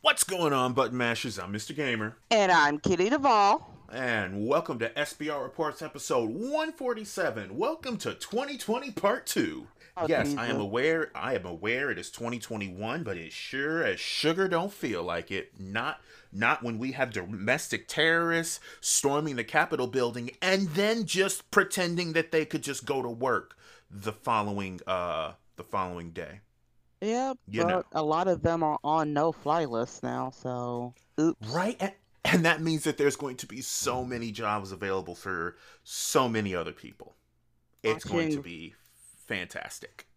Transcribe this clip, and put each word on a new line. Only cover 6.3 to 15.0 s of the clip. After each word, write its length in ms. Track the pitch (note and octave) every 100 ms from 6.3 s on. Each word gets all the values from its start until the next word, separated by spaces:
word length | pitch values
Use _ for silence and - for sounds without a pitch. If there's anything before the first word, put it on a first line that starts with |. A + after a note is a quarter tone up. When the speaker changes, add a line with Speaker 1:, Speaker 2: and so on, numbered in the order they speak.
Speaker 1:
one 420 | C3+ A#3+ D4+ D#4+
forty-seven. 840 | D#4 B3+ A3 G#3 - E3 A2+ F#2+ A2+
Welcome 400 | A#3 D#4+ C4 A3+
to 160 | B2
twenty 420 | - - A3 C#4 C#4
twenty 320 | - A#3 C#4
part 360 | G3+ G3+ B3 -
two. 400 | - G2+ C#2 - _ - -
Speaker 2:
Oh, 100 | D#3+
Speaker 1:
Yes, 260 | D3 C#3+ C#3+
I 100 | A#2
am 60 |
Speaker 2:
Jesus. 100 | A2+
Speaker 1:
aware, 480 | G2+ A2+ D3 E3 D#3
I 200 | - G#2+
am 100 | B2+ F2+
aware 440 | E2 G#2 B2 C#3+
it 80 | F2+
is 120 | F2
twenty 280 | - A#2 A#2+
twenty-one, 680 | - A2 G2 F2+ G#2+ D3
but 120 | B2+ F2+
it 160 | E2
sure 520 | - - C3+ C#3+ E3
as 160 | C3 F2+
sugar 480 | - - D3 E3 F#3+
don't 240 | E3+ G3
feel 300 | - D3+ F2+